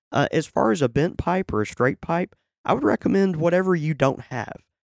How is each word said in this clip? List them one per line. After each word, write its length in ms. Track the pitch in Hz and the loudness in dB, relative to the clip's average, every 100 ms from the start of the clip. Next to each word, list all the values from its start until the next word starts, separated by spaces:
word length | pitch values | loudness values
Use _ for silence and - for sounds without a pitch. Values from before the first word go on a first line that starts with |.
| _ | _
Uh, 160 | - 143 | -2 0
as 160 | 165 151 | 0 -2
far 240 | - 220 | 0 0
as 100 | 196 | 2
a 80 | 127 | 0
bent 280 | 127 165 - | 2 0 -2
pipe 320 | - 185 190 | -2 -2 -2
or 80 | 107 | -4
a 40 | 104 | -4
straight 340 | - 123 - | 0 0 0
pipe, 340 | - 170 185 _ _ _ - | -4 -4 -4 _ _ _ -2
I 80 | |
would 100 | 240 | 0
recommend 520 | 302 220 - 196 196 160 | 2 0 2 2 2 2
whatever 400 | 170 175 185 175 | 0 2 2 0
you 180 | 151 | 0
don't 280 | 147 135 - | 0 0 0
have. 340 | - 127 - - _ _ _ | -6 -10 -10 -12 _ _ _